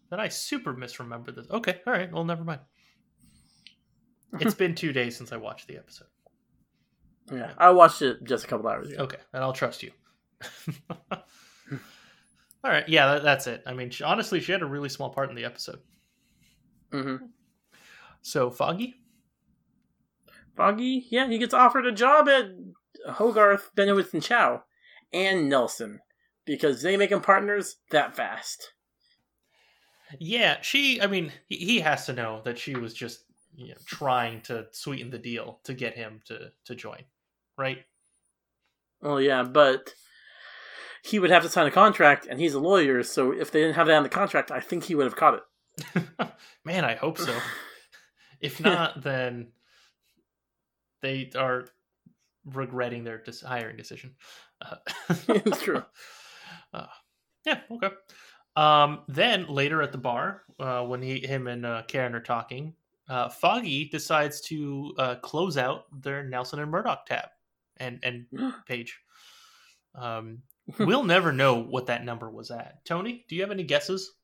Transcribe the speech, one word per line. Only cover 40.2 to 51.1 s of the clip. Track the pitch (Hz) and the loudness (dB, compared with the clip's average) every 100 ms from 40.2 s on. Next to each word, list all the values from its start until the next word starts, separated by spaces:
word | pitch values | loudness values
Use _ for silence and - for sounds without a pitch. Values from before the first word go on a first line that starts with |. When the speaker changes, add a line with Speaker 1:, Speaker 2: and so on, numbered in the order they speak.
| - - - - - - - - | -20 -20 -20 -20 -20 -18 -18 -18
Speaker 2:
he | - 214 | -2 2
would | 180 | 8
have | 175 | 6
to | 170 | 6
sign | - 147 | 2 4
a | |
contract, | 185 214 202 151 139 - | 8 8 8 6 6 0
and | 127 | -2
he's | 165 | 0
a | 139 | 0
lawyer, | 160 196 143 127 | 4 6 6 2
so | 117 - 131 | 0 2 2
if | - 156 | 0 0
they | 156 | 2
didn't | 160 156 | 4 4
have | 160 | 6
that | 156 | 6
in | |
the | 135 | 4
contract, | - 196 147 - | 0 0 0 -2
I | 131 | -8
think | - 175 - | -6 -6 -2
he | 156 | 0
would | 127 | 0
have | - | 4
caught | 156 117 | 4 4
it. | - _ _ - - 180 - - 170 - - | -6 _ _ -18 -4 -4 -4 -6 -8 -8 -20
Speaker 1:
<laughs> | _ 151 | _ -6
Man, | 180 | -2
I | 139 113 | 0 0
hope | 156 160 | -4 -4
so. | 165 120 | -4 -4
Speaker 2:
<laughs> | - - - - _ - _ _ _ _ | -6 -10 -14 -20 _ -20 _ _ _ _
Speaker 1:
If | 147 - | -10 0
not, | 170 175 165 - | 2 2 -2 -4
then | 139 131 127 120 120 _ _ _ _ _ _ _ _ _ _ _ _ _ _ _ | -6 -4 -4 -6 -14 _ _ _ _ _ _ _ _ _ _ _ _ _ _ _
they | 135 | -6